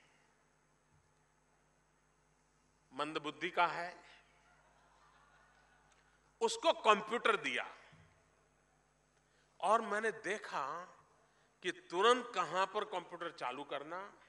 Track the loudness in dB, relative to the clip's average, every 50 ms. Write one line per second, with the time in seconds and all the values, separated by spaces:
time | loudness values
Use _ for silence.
0 | -20 _ _ _ _ _ _ _ _ _ _ _ _ _ _ _ _ _ _ _
1 | _ _ _ _ _ _ _ _ _ _ _ _ _ _ _ _ _ _ _ _
2 | _ _ _ _ _ _ _ _ _ _ _ _ _ _ _ _ _ _ -6 -4
3 | -4 -2 -2 -2 -4 -4 -4 -4 -6 -2 2 4 4 4 2 0 -4 -6 -8 -12
4 | -18 -20 -20 -20 -20 _ _ _ _ -20 -20 -20 -20 -20 -20 -20 -20 -20 -20 -20
5 | -20 -20 -20 -20 -20 -20 -20 -20 -20 -20 -20 -20 -20 -20 -20 -20 _ -20 -20 -20
6 | _ _ _ _ _ _ _ -2 0 0 0 2 2 2 2 6 6 6 6 6
7 | 4 0 -2 2 2 2 2 2 0 -2 -2 -2 -4 -4 -8 -16 -20 -20 -20 -20
8 | -20 -20 -20 _ _ _ _ _ _ _ _ _ _ _ _ _ _ _ _ _
9 | _ _ _ _ _ _ _ _ _ _ _ -2 2 4 4 4 4 2 -2 0
10 | 0 -2 -2 -2 -4 -4 -4 -4 -4 -6 -4 -4 -4 -4 -4 -6 -8 -12 -16 -20
11 | -20 _ -20 _ _ _ _ _ _ _ _ _ -6 -6 -6 -6 -8 -6 0 4
12 | 6 6 6 6 2 -2 -2 -2 -2 0 0 0 0 0 0 -2 -4 -4 -4 -6
13 | -6 -8 -10 -10 -10 -10 -8 -8 -8 -6 -6 -8 -8 -8 -8 -8 -8 -8 -10 -10
14 | -10 -12 -16 -20 -20